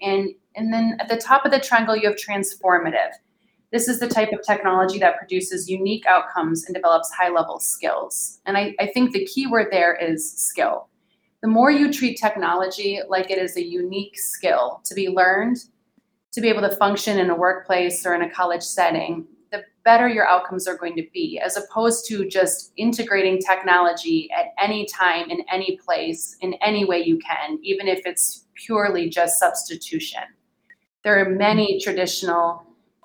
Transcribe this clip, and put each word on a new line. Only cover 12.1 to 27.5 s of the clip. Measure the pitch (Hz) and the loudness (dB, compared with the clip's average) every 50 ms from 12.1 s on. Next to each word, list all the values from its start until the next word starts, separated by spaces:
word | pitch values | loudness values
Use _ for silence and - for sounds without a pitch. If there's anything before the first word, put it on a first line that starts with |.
| - - | 0 0
technology | 220 214 214 208 175 170 175 180 190 190 190 208 202 196 202 196 - - | 0 0 0 0 0 0 0 0 -2 -2 -4 -4 -4 -4 -4 -4 -2 -2
like | 190 185 185 190 | -2 -2 0 0
it | 190 190 | -2 -2
is | 185 180 - 180 | -2 -2 -4 -6
a | |
unique | 175 170 175 180 175 180 190 196 202 - - - | -6 -4 -4 -4 -4 -4 -4 -6 -6 -8 -8 -8
skill | - - - - - 175 160 127 123 123 - - - | -8 -8 -6 -2 0 2 2 2 2 0 -4 -8 -10
to | - - | -8 -4
be | 202 190 180 | -2 -2 0
learned, | 185 185 180 185 190 196 220 240 247 240 - - _ _ _ _ _ _ _ _ _ _ _ _ | 2 4 4 4 4 2 0 0 -2 -4 -6 -12 _ _ _ _ _ _ _ _ _ _ _ _
to | - 233 | -6 -2
be | 220 226 | 0 0
able | - 202 | 2 2
to | 196 196 196 | 0 0 2
function | - 208 202 208 202 - 220 208 196 | 2 2 2 2 0 -2 0 0 2
in | 180 180 | 2 2
a | 170 | 2
workplace | 165 180 185 185 185 - - 185 180 180 175 175 - - | 2 2 2 0 0 -2 0 0 2 2 0 -2 -2 -2
or | 185 175 | -2 0
in | 175 | 0
a | 175 170 | -2 -4
college | - 185 180 175 170 170 | -2 -2 -2 -2 -2 -4
setting, | - - - 190 175 165 160 160 160 165 170 165 160 - _ _ _ _ | -6 -4 0 0 2 2 2 0 -4 -4 -6 -8 -10 -14 _ _ _ _
the | 208 208 - - _ _ - | -12 -12 -12 -14 _ _ 4
better | 226 233 233 247 247 | 6 6 6 6 4
your | 226 214 202 | 2 2 4
outcomes | - 180 180 180 - 185 185 185 | 4 4 2 2 -2 -6 -6 -4
are | 185 175 | -4 -6
going | 156 175 170 170 | -6 -6 -6 -6
to | 165 160 - | -8 -8 -8
be, | - 180 165 156 165 - | -6 -6 -6 -6 -4 -6
as | - 185 - | -4 -4 -4
opposed | 202 - - - 220 226 233 226 - - - | -6 -6 -4 -2 0 2 2 0 0 -4 -6
to | 220 202 190 | -4 -4 -4
just | 190 - 190 185 180 - - - - _ | -2 0 2 2 2 0 -4 -8 -12 _
integrating | - 214 240 233 240 226 214 202 196 185 190 185 185 | -2 -2 0 0 -2 -2 0 2 2 2 2 2 0
technology | 190 196 185 180 185 185 180 180 175 175 170 170 - 165 165 160 156 - - | 0 0 0 0 4 4 4 6 4 4 0 0 -2 -2 -2 -2 -2 -2 -4
at | 170 170 - - - | -4 -4 -4 -2 -2
any | 196 208 214 214 202 | -2 0 0 -2 -6
time, | - - - 185 180 165 170 170 170 | -6 -2 0 2 2 2 0 -4 -6
in | 170 175 170 - | -6 -8 -6 -4
any | 185 190 190 185 185 | -4 -4 -2 -4 -6
place, | - _ - 170 156 160 160 165 160 - - - - | -4 _ -2 -2 -2 -2 -4 -6 -6 -8 -10 -10 -8
in | 185 185 - | -8 -6 -4
any | - - 214 208 208 196 | -2 0 0 2 0 0
way | 185 180 170 | 0 0 2
you | 165 165 165 160 | 2 2 0 0
can, | - - 160 143 147 151 | 0 -4 -4 -4 -4 -6